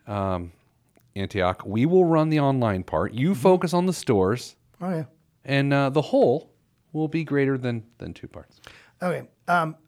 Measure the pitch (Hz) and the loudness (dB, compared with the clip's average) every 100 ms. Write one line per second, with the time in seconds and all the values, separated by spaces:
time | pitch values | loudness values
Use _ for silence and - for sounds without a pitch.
0 | - 101 98 90 87 _ _ _ _ _ | -8 -4 -2 -4 -6 _ _ _ _ _
1 | _ 98 95 98 90 92 104 110 151 185 | _ -8 -6 0 0 -2 -4 0 4 4
2 | 170 160 156 156 139 135 113 92 - 80 | 4 2 2 2 2 2 0 -2 -2 -2
3 | 98 113 160 143 185 180 175 175 185 - | -2 -2 -2 2 4 4 2 0 -2 -2
4 | - 101 92 120 - _ _ _ 180 160 | 0 2 2 0 -6 _ _ _ -6 -6
5 | 135 _ _ _ 135 139 139 139 135 151 | -8 _ _ _ -4 0 2 2 2 0
6 | - 269 165 143 - _ _ _ _ 156 | 0 2 4 2 -6 _ _ _ _ -6
7 | 156 165 147 143 135 135 127 117 110 _ | -4 -4 -2 0 0 0 -4 -6 -10 _
8 | 85 - - - - _ - - - - | -14 -14 -16 -18 -20 _ -20 -20 -20 -8
9 | 180 143 123 _ - 175 160 - | -6 -6 -10 _ 0 0 0 -6